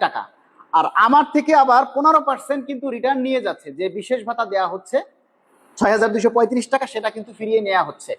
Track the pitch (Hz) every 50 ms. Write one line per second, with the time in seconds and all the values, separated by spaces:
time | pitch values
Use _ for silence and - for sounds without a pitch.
0 | 190 - - 117 98 - _ _ _ _ _ _ - - - 160 151 - - 185
1 | 214 233 269 294 294 294 - 294 - 302 311 294 269 262 240 254 262 262 - 269
2 | 285 311 320 311 285 285 269 262 - - 285 285 247 269 285 240 277 269 240 233
3 | 226 254 277 262 254 262 262 254 240 202 - - - 151 135 147 185 190 170 208
4 | - - 254 247 208 233 233 233 233 196 196 190 185 170 180 190 185 - 240 285
5 | 403 _ _ _ _ _ _ _ _ _ _ _ _ _ _ - 226 202 220 214
6 | 220 226 208 226 196 233 233 233 233 226 254 247 226 - 269 269 269 - - 220
7 | 214 214 214 220 208 240 208 - 220 220 220 220 208 196 190 185 160 147 - -
8 | - - 127